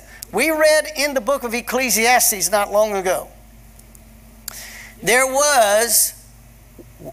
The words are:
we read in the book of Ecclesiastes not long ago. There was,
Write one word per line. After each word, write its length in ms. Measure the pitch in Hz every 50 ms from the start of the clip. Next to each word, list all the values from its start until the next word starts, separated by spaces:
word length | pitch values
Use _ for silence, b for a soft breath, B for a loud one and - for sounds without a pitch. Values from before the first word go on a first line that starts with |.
| B B B B B B
we 180 | - 214 285 320
read 340 | 311 302 311 302 311 311 302 302 - 262
in 160 | 285 294 269
the 60 | 262
book 220 | 202 254 285 262 247
of 100 | 226 226
Ecclesiastes 960 | 240 - - 220 254 269 240 - 220 226 240 254 233 - - 226 190 165 180
not 200 | 214 202 202 -
long 220 | 196 208 220 214
ago. 360 | 202 196 175 185 165 139 - - - - - - - - - - - - - - - - - - - - - - - - - B B B B B B B B B B B
There 240 | - 185 233 254 269
was, 840 | 262 262 277 294 294 285 247 214 202 208 220 233 226 - - - - - - - - - - - - - - - - - - - - - - 156 151